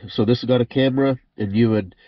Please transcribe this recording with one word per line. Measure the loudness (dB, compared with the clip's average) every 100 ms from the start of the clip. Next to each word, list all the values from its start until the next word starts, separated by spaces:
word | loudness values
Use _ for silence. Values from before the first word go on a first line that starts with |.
| -14
So | -4
this | 0 0
has | 2
got | 0
a | 0
camera, | 0 0 2 0 -2 _ -8
and | -6
you | 0 2
would, | 2 -2 -10